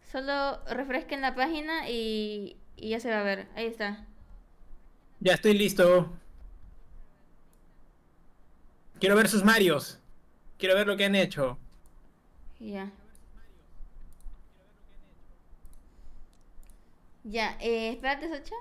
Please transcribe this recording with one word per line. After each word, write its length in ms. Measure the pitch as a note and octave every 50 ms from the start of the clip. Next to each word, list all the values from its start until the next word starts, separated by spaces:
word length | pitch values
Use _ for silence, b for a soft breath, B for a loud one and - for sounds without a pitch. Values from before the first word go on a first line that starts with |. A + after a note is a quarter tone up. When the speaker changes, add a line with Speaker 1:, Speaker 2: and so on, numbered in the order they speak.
| _ -
Speaker 1:
Solo 520 | - C4+ C4 C#4 C#4+ C#4 C#4 C#4 C4+ - -
refresquen 560 | - - A#3+ C4+ C4+ B3 C#4+ - - D4 C#4
la 140 | C4+ C4 B3+
página 540 | B3+ B3+ D4+ E4 D4+ D4+ D#4 D#4+ D#4+ - -
y, 680 | B3 A#3 A3+ A3 A3 G#3+ G#3+ G#3+ G#3+ G#3 G3+ - - - - - -
y 140 | - G#3+ A3
ya 100 | A3 A3+
se 100 | A3 B3
va 100 | A3 G#3+
a 20 | G3+
ver. 240 | G3+ G3 G3 G3 G3 -
Ahí 120 | G#3 A3+ A3+
está. 380 | A3+ - A3 G3+ G#3 G#3+ - - - - - - - - - - - - - - - - - - - - _ - - -
Speaker 2:
Ya 140 | - F3+ F3+
estoy 180 | E3 - A3 G#3+
listo. 580 | G3+ G#3 G3+ G3+ - F#3 F3 F3+ F3+ E3+ E3+ - - - - - - - - - - - - - - - - - - - - - _ - - - - - - - - - - - - - - _ _ _ _ _ _ - - - _ - - - - - - - - _ - - -
Quiero 160 | - F#3+ G3+
ver 140 | G#3 A3 G#3+
sus 160 | A3 G#3 F#3+
Marios. 540 | G#3 A3+ A3+ G3+ F3+ D#3 C#3+ B2+ - - - _ - - - - - - _ _ - - -
Quiero 180 | - F#3 F#3
ver 100 | G3 G#3
lo 120 | G3+ G3+ G3
que 80 | G3+
han 100 | G3+ G3
hecho. 420 | G3 F#3 E3+ - D3 C#3 B2+ B2 - - - - - _ - - - - - _ _ _ _ _ - - - - -
Speaker 1:
Ya. 320 | A#3 G#3+ G3+ G3 F#3+ G3 G3+ - - - - - - - - - - - - - _ - - - - - - - - - - - - - - - - - _ - _ _ _ _ - - - - - - - - - - - - - - - - - - - - - - _ - - - - - - - - - - - - - - - - - - _ - _ _ - - _ -
Ya, 320 | A3+ G#3 A3+ A3 G3+ - -
eh, 300 | - A3+ A#3 A3+ A3+ A3
espérate, 360 | A#3+ C4 - C4 C#4 C#4 D4 D#4+
Sacha. 260 | D#4+ - D4 - G#4+ A#4